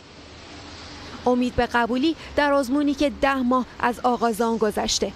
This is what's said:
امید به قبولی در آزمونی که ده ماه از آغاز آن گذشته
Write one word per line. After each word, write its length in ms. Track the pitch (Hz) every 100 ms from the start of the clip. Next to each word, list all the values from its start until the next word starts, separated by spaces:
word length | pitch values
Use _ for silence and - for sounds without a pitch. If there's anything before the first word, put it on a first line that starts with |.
| - - - - - - - - - - - 240 247
امید 300 | 247 247 -
به 100 | 233
قبولی 500 | 240 233 254 311 311 - -
در 180 | 285
آزمونی 400 | 277 240 285 294
که 180 | 277 285 202
ده 200 | 277 269
ماه 240 | 247 254 233 -
از 200 | 247 220
آغاز 420 | 247 233 233 208
آن 160 | 233 226
گذشته 540 | 214 208 220 - 202